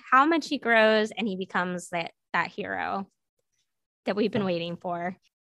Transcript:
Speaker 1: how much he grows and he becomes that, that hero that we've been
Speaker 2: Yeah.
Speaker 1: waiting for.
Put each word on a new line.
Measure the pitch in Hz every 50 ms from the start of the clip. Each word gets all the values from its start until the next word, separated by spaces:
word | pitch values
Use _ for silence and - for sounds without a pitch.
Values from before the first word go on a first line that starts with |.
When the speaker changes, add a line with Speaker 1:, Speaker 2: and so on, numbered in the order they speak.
| - -
Speaker 1:
how | - 262 277
much | 311 339 320 - -
he | 294 262
grows | - 233 233 220 220 220 220 214 214 220
and | - - 196 220
he | 190
becomes | 185 190 - - 202 180 180 180 175 175 -
that, | - 170 165 - - _ _ _ -
that | 175 170 -
hero | - - 135 95 98 92 85 82 95 196 196 - _ _ _ _ _ _ _ _ _ _ _ _ _ _ _ _ _ _ -
that | - 190
we've | 202 202 202 -
been | 233 202
Speaker 2:
Yeah. |
Speaker 1:
waiting | 190 175 170 170 170 170
for. | 175 - 185 175 170 175 180 180 - _ _ _ _ _